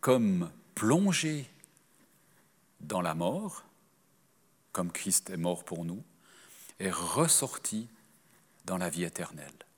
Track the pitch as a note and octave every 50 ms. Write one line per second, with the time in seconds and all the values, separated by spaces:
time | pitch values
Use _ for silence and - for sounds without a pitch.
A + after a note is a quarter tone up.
0 | - - B2+ B2+ A2+ G#2 F#2+ F2+ F2 D#2 - - - - - - G#2 A2 C3+ F3
1 | G3+ G3 E3+ - - D#3 D#3 D3 C3+ - - - - _ _ - _ _ _ _
2 | - _ _ _ _ _ _ _ _ _ _ _ _ _ _ _ - D2+ G#2+ F#2
3 | F2 E2+ D#2+ E2 E2+ F2+ B2 F#3 A3 G3 - - - - _ _ _ _ _ _
4 | _ _ _ _ _ _ _ _ _ _ _ _ _ _ _ - F2+ F2 E2+ -
5 | - G2 F#2 - - - F#2 E2+ E2+ F2 F2 E2+ - - F2 E2+ E2+ E2+ F2+ G#2+
6 | - _ _ _ _ - - - - - - - - - - _ - F#2+ F2+ -
7 | F2+ F2 - C3 D#3+ D#3+ - - C#3 B2+ - - - - - A2 A2+ A#2 - -
8 | - _ _ _ _ _ - - _ _ _ _ - - F#2 F2+ F#2 F2 D#2+ F2
9 | F2 E2 - - E2+ - - D2+ C#2 C#2+ - - - _ _